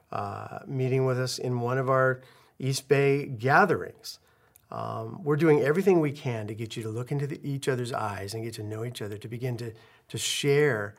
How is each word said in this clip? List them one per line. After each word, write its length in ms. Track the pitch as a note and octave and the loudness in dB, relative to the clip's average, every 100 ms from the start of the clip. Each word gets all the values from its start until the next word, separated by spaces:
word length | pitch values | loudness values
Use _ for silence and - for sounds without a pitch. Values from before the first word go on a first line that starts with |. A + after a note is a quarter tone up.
| - | -10
uh, 460 | - G2+ G#2 A2 - - | -6 -6 -8 -10 -12 -8
meeting 400 | C3+ B2+ C3 C3 | -2 0 2 2
with 140 | B2+ | 0
us 180 | B2+ - | -2 -4
in 220 | B2+ B2 | -4 -2
one 180 | A#2+ C3 | -2 -2
of 120 | C3 | 2
our 320 | C3 C3 B2+ - - _ - | 4 4 2 -8 -20 _ -8
East 300 | C3 C3 - | -4 -2 2
Bay 380 | C#3+ C#3 C#3 C#3+ | 4 6 2 -2
gatherings. 920 | A#2 B2+ D#3 G3 A2 E2+ - - - _ _ _ _ - | -4 4 6 6 2 -2 -12 -18 -18 _ _ _ _ -12
Um, 500 | - A2+ A2+ A2+ - D#3 | -8 -6 -6 -8 -6 -2
we're 100 | D3+ | 4
doing 260 | D#3+ D3 | 6 6
everything 380 | C3 E3 G3 F3 | 6 4 6 6
we 140 | D3+ | 4
can 340 | C3 C3 A2+ G#2 | -2 -4 -4 -6
to 60 | |
get 240 | A2 A2 - | -8 -8 -8
you 60 | |
to 60 | A2 | -6
look 220 | A2 B2+ | -6 -4
into 160 | C#3+ C#3+ | -4 -4
the, 140 | - | -6
each 240 | C#3+ C#3 C#3+ | -6 -4 -2
other's 240 | B2+ A#2+ | -2 -2
eyes 420 | A#2 G#2+ G2 G2 | -4 -4 -6 -8
and 80 | A2+ | -8
get 120 | A#2 | -8
to 100 | A2 | -8
know 220 | G#2+ A2 A#2 | -8 -6 -8
each 160 | A#2 | -8
other, 160 | G#2+ G#2 | -10 -10
to 100 | A2 | -10
begin 300 | A#2 B2+ A#2 | -6 -4 -4
to, 160 | A#2+ A2 - - _ | -6 -12 -20 -20 _
to 100 | A#2 | -6
share. 800 | - - C#3+ C#3+ D3+ A2 G2+ | -4 0 2 4 4 2 -4